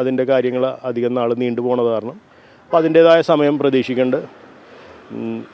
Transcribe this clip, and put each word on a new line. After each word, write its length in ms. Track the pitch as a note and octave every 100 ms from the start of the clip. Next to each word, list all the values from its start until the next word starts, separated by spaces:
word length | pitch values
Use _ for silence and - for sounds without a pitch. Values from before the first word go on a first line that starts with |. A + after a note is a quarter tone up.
അതിൻ്റെ 240 | C3 C3 C3
കാര്യങ്ങൾ 320 | C3+ B2 B2+ C3 B2+ B2+
അധികം 240 | A#2+ A#2+ B2
നാൾ 160 | A#2+ A#2+
നീണ്ടു 200 | B2 A#2 B2
പോണത് 240 | B2 A#2
കാരണം 220 | A2 A2 G#2+ _ _ _ _ -
അപ്പം 120 | E3+
അതിൻ്റേതായ 400 | D#3+ D#3+ E3 E3 E3
സമയം 260 | D#3 D3 D3
പ്രതീക്ഷിക്കേണ്ട. 540 | C#3+ C3 B2 B2 B2+ B2+ - - - - - - - - - A2+
ഉം, 220 | A2+ A2+ A2+